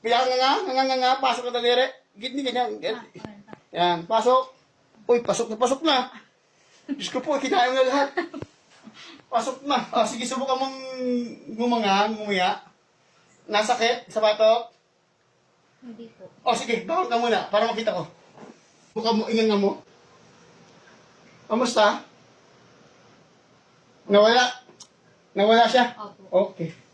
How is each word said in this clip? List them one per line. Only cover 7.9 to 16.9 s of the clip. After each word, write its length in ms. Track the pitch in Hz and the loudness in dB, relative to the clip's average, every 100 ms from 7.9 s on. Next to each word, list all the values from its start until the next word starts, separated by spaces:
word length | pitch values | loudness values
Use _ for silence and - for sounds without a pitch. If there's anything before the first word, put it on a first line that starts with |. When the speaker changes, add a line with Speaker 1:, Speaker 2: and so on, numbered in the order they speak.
| 277 277 - 339 - - _ _ _ - - - - - | 2 0 -2 -8 -10 -16 _ _ _ -20 -20 -20 -20 -4
Speaker 1:
Pasok 360 | 233 226 254 | -4 -4 -8
na. 160 | 277 254 226 | -4 -4 -2
Oh, 120 | 247 | 0
sige, 200 | 214 226 | 0 -2
subukan 320 | 240 254 269 262 | -6 -6 -2 -2
mong 200 | 269 269 262 262 254 247 233 - - | -2 -6 -12 -8 -4 -4 -6 -12 -16
gumanga, 560 | 220 247 233 208 196 214 | -6 -2 0 0 0 0
ngumuya. 520 | 220 214 196 180 - - _ _ _ _ _ _ _ | -4 -4 -2 -2 -2 -10 _ _ _ _ _ _ _
Nasakit 640 | - 208 214 240 226 - - | -4 -2 0 0 0 -2 -4
sa 120 | 214 | 0
batok? 520 | 214 214 220 233 - _ _ _ _ _ _ _ _ _ _ _ | 0 4 4 4 0 _ _ _ _ _ _ _ _ _ _ _
Speaker 2:
Hindi 280 | 247 220 233 | -20 -18 -20
po. 160 | _ 185 _ | _ -20 _
Speaker 1:
Oh, 80 | 254 | -4
sige, 320 | 226 - 226 | -4 -2 -6
bangon 240 | - | -4